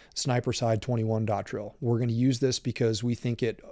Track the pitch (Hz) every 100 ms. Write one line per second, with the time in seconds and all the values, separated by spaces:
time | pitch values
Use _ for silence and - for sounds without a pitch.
0 | - - 135 123 123 113 117 110 - 120
1 | 110 110 107 101 - 104 104 - 120 120
2 | 120 113 127 127 131 123 123 - 117 107
3 | 120 117 123 117 117 101 -